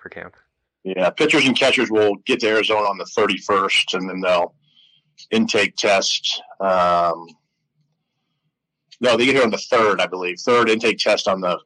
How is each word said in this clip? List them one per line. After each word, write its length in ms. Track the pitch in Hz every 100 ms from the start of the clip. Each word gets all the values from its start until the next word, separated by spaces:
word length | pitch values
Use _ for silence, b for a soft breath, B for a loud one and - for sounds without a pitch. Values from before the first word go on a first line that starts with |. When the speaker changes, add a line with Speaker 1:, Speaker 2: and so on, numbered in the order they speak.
Speaker 1:
for 60 | 95
camp? 260 | 87 90 - _ _ _ _ 95
Speaker 2:
Yeah, 240 | 92 90
pitchers 360 | - 156 151 131
and 100 | 120
catchers 320 | 135 123 110
will 260 | 110 104 101 -
get 160 | 120
to 80 | 110
Arizona 400 | 110 104 107 101
on 80 | 95
the 80 | 87
thirty-first, 880 | - 101 95 - 98 98 - -
and 160 | 92 92
then 100 | 92
they'll 340 | 92 90 87 - b b b b _ - -
intake 460 | 113 110 110 98 -
test. 680 | 107 98 - - - - - -
Um, 640 | 95 92 87 87 85 82 82 - _ _ _ _ _ _ _ _ _ _ _ _ _ _ _ -
no, 160 | 120 117
they 100 | 131
get 100 | 135
here 100 | 117
on 40 |
the 80 | 101
third, 440 | - 120 107 92
I 60 | 90
believe. 340 | 92 90 90
Third 280 | - 120 113
intake 280 | 113 117 104
test 320 | 107 101 104
on 100 | 95
the 180 | 92 85